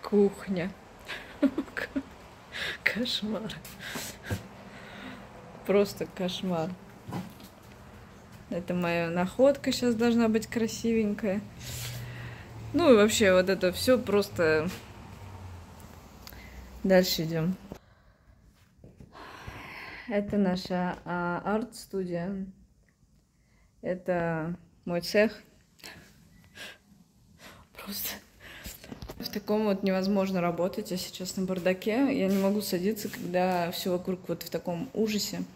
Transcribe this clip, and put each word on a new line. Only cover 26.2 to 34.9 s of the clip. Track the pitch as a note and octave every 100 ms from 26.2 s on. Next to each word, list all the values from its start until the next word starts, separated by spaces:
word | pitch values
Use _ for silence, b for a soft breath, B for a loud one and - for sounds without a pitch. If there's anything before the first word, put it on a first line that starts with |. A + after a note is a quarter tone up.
| - - - B B B _ - _ _ _ - B B B
Просто | - - G3+ - - - - B B B B B - - -
в | -
таком | G#3+ - G#3+ G#3+
вот | G3
невозможно | G3+ F#3+ F#3+ G3+ F#3+ F#3+
работать, | F3 E3+ F3 F#3 G#3
если | F3+ -
честно, | - F#3 -
бардаке. | F#3 F#3 F3 F#3 G#3+ A3 C#4 -
Я | F#3+
не | G3
могу | G3 G3+
садиться, | G3+ F#3 F3+ A3 G#3+
когда | - F3 F3 F#3 F3+ E3+
всё | F#3 G3
вокруг | F3+ F3+ F#3 -
вот | E3
в | -
таком | E3+ E3+ E3+ E3+